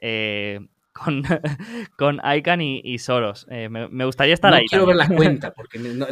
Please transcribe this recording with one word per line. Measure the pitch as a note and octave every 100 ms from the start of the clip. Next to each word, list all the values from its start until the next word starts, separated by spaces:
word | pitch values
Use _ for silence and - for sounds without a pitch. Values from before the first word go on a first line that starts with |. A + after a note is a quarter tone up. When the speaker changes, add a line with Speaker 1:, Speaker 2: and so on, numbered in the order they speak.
Speaker 1:
Eh, | A2+ A2+ G#2+ G#2 G2+ G2+ G2+ _ _
con, | - - C#3
<laughs> | C#3 E3+ D3+ C#3+ G#3+ A#3 G#3 -
con | C#3 C#3+
Icahn | - D3 D#3+ F3
y, | D3+ C3+
y | - A#2+
Soros. | - B2 A2 G2 -
Eh, | B2 A2
me, | A2+ A#2
me | B2+
gustaría | C3 B2+ C#3+
estar | F3 G3
Speaker 2:
No | D3+
Speaker 1:
ahí | A#2
Speaker 2:
quiero | G3 F#3
Speaker 1:
también. | F3+
Speaker 2:
ver | D3+
la | E3+
cuenta, | D#3 C#3 -
porque | - - A2+
no, | A#2+ A#2+ C3+